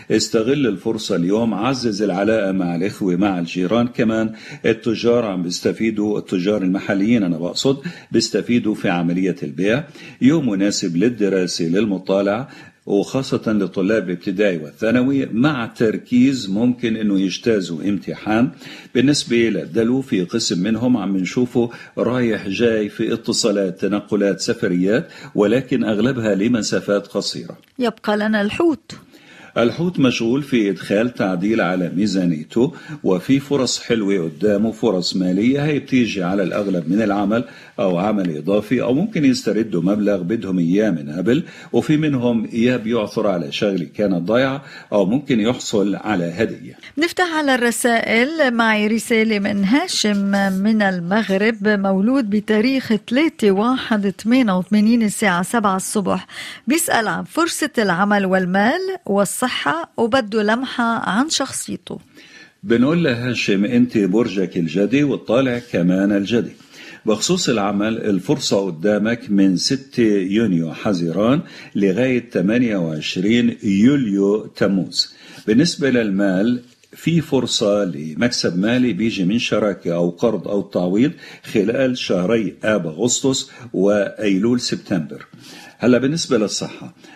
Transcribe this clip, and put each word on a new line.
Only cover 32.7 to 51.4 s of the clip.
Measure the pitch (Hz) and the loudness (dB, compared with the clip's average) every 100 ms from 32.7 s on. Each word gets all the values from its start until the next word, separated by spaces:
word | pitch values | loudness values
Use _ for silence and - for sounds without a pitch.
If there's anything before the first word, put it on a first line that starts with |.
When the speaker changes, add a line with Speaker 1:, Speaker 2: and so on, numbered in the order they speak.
| - - 151 | -2 -16 -6
Speaker 1:
وفي | - 92 - 135 | -2 -2 2 0
فرص | 135 143 123 - | 2 -2 -2 -4
حلوة | - 113 98 98 | -2 0 2 0
قدامه، | 82 76 104 101 110 | -2 -2 0 2 0
فرص | 107 117 92 90 95 | 0 0 0 -2 -2
مالية | 92 95 117 139 | 0 2 2 2
هي | 147 143 | 0 -2
بتيجي | - 127 113 95 | 0 0 0 -2
على | 87 101 | -2 0
الأغلب | 90 101 101 90 78 | -2 -2 -2 -2 0
من | 101 | 0
العمل | 110 101 101 113 120 - - - | 0 0 0 0 -2 -12 -16 -2
أو | 95 87 | 0 0
عمل | 101 104 90 76 | 0 0 -2 -4
إضافي، | 76 104 107 123 | 0 0 0 -2
أو | 104 | 0
ممكن | 131 214 175 | 0 0 2
يستردوا | 143 123 - 107 113 90 | 2 2 0 0 0 0
مبلغ | 85 104 101 101 | 0 2 2 0
بدهم | 87 113 95 92 | -2 -4 -2 0
إياه | 82 95 110 | 2 2 2
من | 82 71 | 0 -4
قبل، | 80 92 135 - - - | -4 0 0 0 -14 -2
وفي | - - 151 | 0 2 0
منهم | 156 135 120 113 107 | 2 0 0 0 -2
يا | 117 120 123 | 0 2 2
بيعثر | 110 117 104 - 104 | -2 -2 -2 -2 0
على | 90 78 | 0 -4
شغلة | - 107 95 78 - | -2 0 0 -4 -2
كانت | 104 90 | 0 0
ضايعة، | 85 117 135 135 - - - | 0 0 0 -4 -10 -20 -2
أو | 104 95 | 0 2
ممكن | 127 - 120 | 0 0 0
يحصل | 107 123 - 110 101 | 0 -2 -2 0 0
على | 95 107 101 | -2 -2 -2
هدية. | 85 85 107 87 - - - - | -2 -2 -4 -4 -14 -20 -14 -4
Speaker 2:
نفتح | 339 - 359 311 | -2 0 -2 0
على | 294 | 0
الرسائل. | 254 240 226 240 233 - 220 262 330 269 | 2 0 0 0 0 2 0 0 2 0
معي | 233 226 214 208 | 2 2 2 2
رسالة | 226 - 226 220 208 | 0 0 0 2 0
من | 202 202 | -2 0
هاشم | 190 277 359 - 214 202 196 196 196 190 | 2 2 2 -2 0 0 0 2 0 0
من | 202 220 | 2 2
المغرب، | 196 180 170 208 196 190 | 2 0 0 -2 2 2